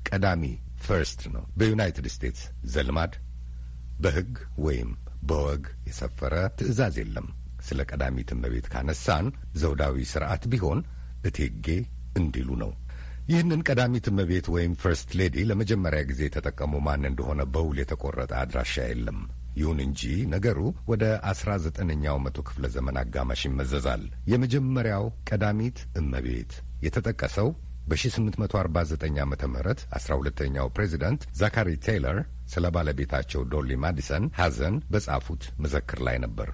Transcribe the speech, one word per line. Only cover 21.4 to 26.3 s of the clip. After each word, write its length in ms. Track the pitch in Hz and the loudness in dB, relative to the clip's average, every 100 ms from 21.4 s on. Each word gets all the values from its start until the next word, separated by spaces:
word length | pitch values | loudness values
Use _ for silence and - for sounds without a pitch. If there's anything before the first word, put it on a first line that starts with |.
| - 101 | 0 0
ዘጠነኛው 580 | 80 76 90 76 73 71 | 0 -2 0 0 0 0
መቶ 200 | 67 71 | -2 -4
ክፍለ 240 | 64 - 65 | -6 -4 -4
ዘመን 300 | 67 65 65 | -2 -2 -2
አጋማሽ 440 | 58 65 62 62 | -2 -2 -2 -2
ይመዘዛል። 600 | 76 65 64 69 69 55 50 - - | 0 0 0 0 0 -2 -4 -4 2
የመጀመሪያው 760 | 120 127 139 131 127 110 101 110 - - | 4 4 2 2 2 2 0 -2 -4 -2
ቀዳሚት 520 | 104 104 104 120 - - 92 | 2 2 2 0 -4 -6 -2
እመቤት 560 | 73 64 62 | 0 0 -2